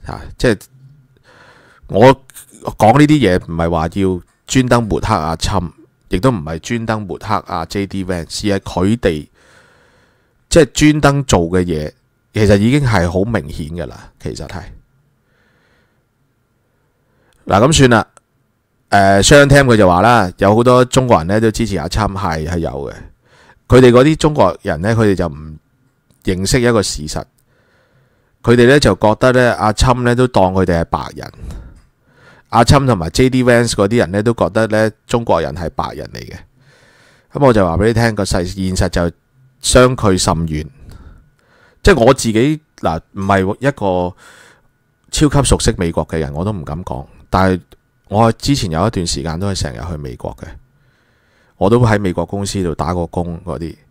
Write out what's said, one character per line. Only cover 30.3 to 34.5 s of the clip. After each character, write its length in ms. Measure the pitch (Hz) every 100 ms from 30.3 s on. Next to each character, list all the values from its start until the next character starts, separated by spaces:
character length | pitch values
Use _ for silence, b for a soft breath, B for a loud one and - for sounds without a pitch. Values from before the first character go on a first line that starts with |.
| - 92
佢 120 | 92
哋 160 | 92 85
係 40 | 82
白 220 | 76 65
人。 180 | - 65 - B B B B _ _ b b b b b
阿 160 | 113
侵 200 | 120 147
同 140 | 135 107
埋 100 | 80
J 200 | - 131
D 140 | 127
Vance 300 | 123 120 117
嗰 120 | - 98
啲 120 | 117
人 120 | 87
呢， 100 | 98
都 100 | 107
覺 160 | 117 85